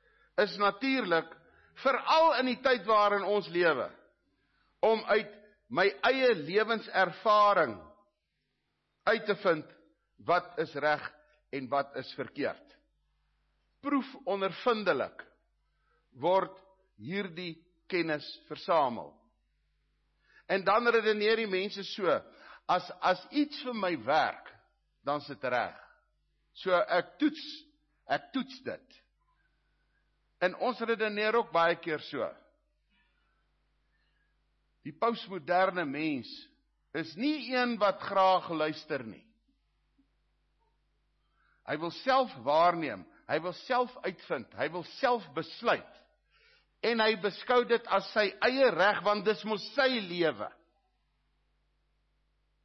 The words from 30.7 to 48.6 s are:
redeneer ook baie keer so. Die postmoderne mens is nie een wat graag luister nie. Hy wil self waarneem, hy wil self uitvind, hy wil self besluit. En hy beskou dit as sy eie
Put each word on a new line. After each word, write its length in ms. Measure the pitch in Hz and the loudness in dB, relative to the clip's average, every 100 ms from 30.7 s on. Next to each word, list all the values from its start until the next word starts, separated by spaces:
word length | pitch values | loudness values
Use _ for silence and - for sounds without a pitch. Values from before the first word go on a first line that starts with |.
| 240 | -2
redeneer 600 | 226 226 220 208 214 233 | -4 -2 -2 -2 0 0
ook 120 | 233 | 0
baie 240 | 165 165 170 | 2 2 0
keer 260 | 170 151 | -4 -6
so. 240 | - 139 98 - _ _ _ _ _ _ _ _ _ _ _ _ _ _ _ _ _ _ _ _ _ _ _ _ 135 | -6 -6 -6 -8 _ _ _ _ _ _ _ _ _ _ _ _ _ _ _ _ _ _ _ _ _ _ _ _ -18
Die 60 | |
postmoderne 920 | 160 233 226 - 190 139 180 190 185 156 | -2 0 0 -6 -10 0 2 2 0 -4
mens 400 | 139 156 139 110 - - _ _ _ _ | -4 -4 -4 -8 -16 -20 _ _ _ _
is 200 | 170 160 | -10 -8
nie 340 | 147 277 302 233 | -4 -4 -4 -4
een 300 | 254 247 226 | -2 0 2
wat 240 | 196 190 | 0 0
graag 460 | - 196 190 185 - | -2 4 6 4 2
luister 500 | 160 151 156 - 143 | -2 -2 -4 -6 -6
nie. 220 | 110 87 _ _ _ _ _ _ _ _ 269 _ _ _ _ _ _ _ _ _ _ _ _ _ _ _ - | -6 -14 _ _ _ _ _ _ _ _ _ _ _ _ _ _ _ _ _ _ _ _ _ _ _ _ -8
Hy 100 | 151 | -6
wil 140 | 165 | -6
self 400 | - 262 262 240 165 | -6 2 2 2 -4
waarneem, 680 | 117 156 175 170 151 98 - _ | 0 4 4 2 -4 -6 -12 _
hy 160 | - 151 | -4 -4
wil 140 | 175 170 | -4 -8
self 380 | - 247 247 - | -4 -2 -2 -4
uitvind, 540 | 185 175 - 147 107 | -8 -8 -8 -8 -8
hy 160 | 98 147 | -6 -4
wil 160 | 175 165 | -4 -12
self 380 | - 247 240 170 | -2 0 0 -4
besluit. 640 | 143 156 - 233 139 - - _ _ _ _ _ _ _ _ | -10 -10 -4 0 0 -2 -20 _ _ _ _ _ _ _ _
En 180 | 214 233 | -2 2
hy 140 | 220 220 | 2 2
beskou 460 | 196 - - 247 | -2 -6 2 2
dit 220 | 240 233 - | 4 0 2
as 200 | 196 - | -2 0
sy 180 | 220 208 - | 0 0 2
eie 280 | 233 262 | 0 4